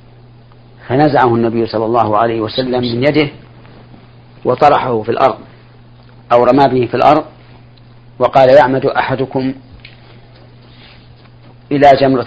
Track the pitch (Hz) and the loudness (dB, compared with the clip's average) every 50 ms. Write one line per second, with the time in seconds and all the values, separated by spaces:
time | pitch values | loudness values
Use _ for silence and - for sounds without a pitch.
0 | - - - - - - - - - - - - - - - - - - 123 139 | -20 -20 -20 -20 -20 -20 -20 -20 -20 -20 -20 -20 -20 -20 -20 -20 -10 -4 0 0
1 | 156 147 131 127 127 120 117 117 117 113 113 117 113 110 - 107 113 110 120 117 | 0 2 2 2 2 2 0 0 -2 -2 -2 -4 -4 -4 -4 -4 -4 -2 0 -2
2 | 110 107 107 104 117 117 113 113 107 107 - 131 131 127 123 127 123 120 117 120 | 0 0 0 -2 -2 -2 -2 -6 -8 -6 -6 -6 -6 -4 -4 -6 -4 -6 -6 -2
3 | 135 147 143 151 147 143 - - - - - - - - - - - - - - | -2 -2 0 0 -2 -2 -6 -18 -20 -20 -20 -20 -20 -20 -20 -20 -20 -20 -20 -20
4 | - - - - - - - - - 123 123 - 151 143 143 135 131 127 120 110 | -20 -20 -20 -20 -20 -20 -20 -10 -6 -6 -2 2 2 2 2 2 -2 -4 -6 -6
5 | 104 113 117 - 135 131 - - - - - - - - - - - - - - | -4 -4 -2 -2 -2 -2 -2 -4 -14 -20 -20 -20 -20 -20 -20 -20 -20 -20 -20 -20
6 | - - - - - - 120 120 123 120 123 143 139 131 131 127 120 117 - 123 | -20 -20 -20 -18 -6 0 0 2 2 2 2 2 2 0 0 -2 -4 -4 -2 0
7 | 127 135 151 156 - - - - - - - - - - - - - - - - | 2 2 2 0 -2 -8 -18 -20 -20 -20 -20 -20 -20 -20 -20 -20 -20 -20 -20 -20
8 | - - - - 123 117 - 139 135 127 131 147 143 131 135 131 135 135 - 123 | -20 -18 -6 -4 -2 0 2 4 4 6 6 4 4 2 -2 -2 -2 -4 -4 -4
9 | - 127 131 123 135 127 - 135 131 131 135 - - - - - - - - - | -4 -4 -4 -6 -6 -6 -6 -6 -6 -6 -8 -10 -18 -20 -20 -20 -20 -20 -20 -20
10 | - - - - - - - - - - - - - - - - - - - - | -20 -20 -20 -20 -20 -20 -20 -20 -20 -20 -20 -20 -20 -20 -20 -20 -20 -20 -20 -20
11 | - - - - - - - - - - - - - - 147 139 143 139 139 135 | -20 -20 -20 -20 -20 -20 -20 -20 -20 -20 -20 -20 -10 -6 -2 4 6 6 6 4
12 | 139 131 131 120 113 | 2 0 0 -2 -4